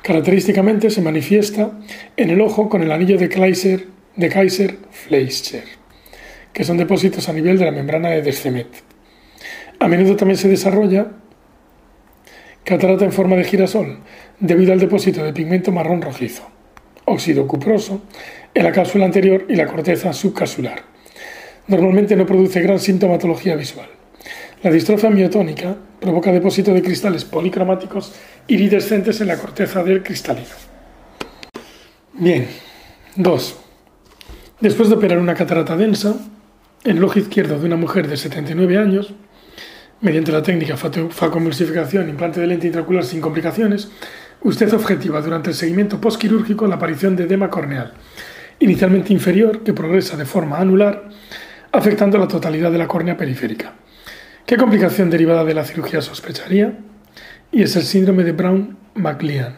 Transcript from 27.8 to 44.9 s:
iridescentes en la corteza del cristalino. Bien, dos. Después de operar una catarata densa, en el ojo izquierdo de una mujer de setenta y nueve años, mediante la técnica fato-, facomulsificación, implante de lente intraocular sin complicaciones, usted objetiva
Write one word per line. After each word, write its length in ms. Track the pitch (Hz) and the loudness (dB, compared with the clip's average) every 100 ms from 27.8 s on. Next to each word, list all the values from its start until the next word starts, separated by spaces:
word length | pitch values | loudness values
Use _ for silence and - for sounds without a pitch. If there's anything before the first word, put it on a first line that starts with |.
| - 196 - - - - - | -4 -10 -12 -20 -20 -20 0
iridescentes 720 | 208 202 202 - 214 208 214 | 2 4 2 0 -2 0 -2
en 80 | 202 | -2
la 80 | 165 | -4
corteza 480 | - - 196 190 | -8 -6 -4 -2
del 180 | 175 190 | 0 0
cristalino. 460 | 190 156 - 120 127 - - - - - - - - - - - - - - _ _ | -2 -10 -6 -8 -8 -20 -20 -20 -20 -20 -20 -20 -20 -20 -20 -20 -20 -20 -20 _ _
Bien, 340 | 175 175 151 117 - - - - - - 185 | -2 0 0 -4 -12 -20 -20 -20 -20 -14 0
dos. 400 | 180 143 - - - _ _ _ _ _ - - - _ | 2 2 -4 -14 -20 _ _ _ _ _ -20 -20 -20 _
Después 260 | 214 208 214 | 0 4 4
de 80 | 226 | 4
operar 220 | 202 175 | 4 2
una 160 | 175 | 0
catarata 420 | 165 160 165 156 165 | -2 0 0 0 0
densa, 400 | 220 196 208 240 - - _ _ _ _ 247 | 0 2 0 -4 -8 -20 _ _ _ _ 0
en 100 | 165 | 2
el 80 | |
ojo 160 | 190 202 | 4 2
izquierdo 400 | 202 208 160 147 | 0 0 0 -2
de 60 | 170 | -2
una 100 | 170 | -2
mujer 320 | 170 196 147 | 0 -2 -2
de 80 | 147 | -6
setenta 380 | 156 151 143 | -8 -8 -6
y 20 | 165 | 0
nueve 220 | 185 190 | 2 2
años, 360 | 214 190 202 - - _ - - - - - _ | 2 0 -4 -14 -20 _ -20 -20 -20 -20 -20 _
mediante 340 | 202 156 160 | 0 0 0
la 100 | 156 | -2
técnica 320 | 151 175 151 131 | 0 -2 -2 -4
fato-, 340 | 165 151 165 | -4 -4 -6
facomulsificación, 1000 | - 165 165 165 135 165 165 143 196 165 | -2 -2 0 -2 -2 -2 -2 -2 -2 -4
implante 320 | 143 170 175 | -4 -6 -2
de 60 | 170 | -2
lente 200 | 175 170 | -2 -2
intraocular 380 | 165 160 185 160 | -4 -2 -2 -2
sin 160 | 160 | -6
complicaciones, 680 | 156 156 160 175 220 202 - - - - - - | -4 -4 -4 -2 0 -2 -6 -18 -20 -20 -20 -4
usted 320 | 220 - 214 | -2 0 2
objetiva 480 | 214 - | 2 0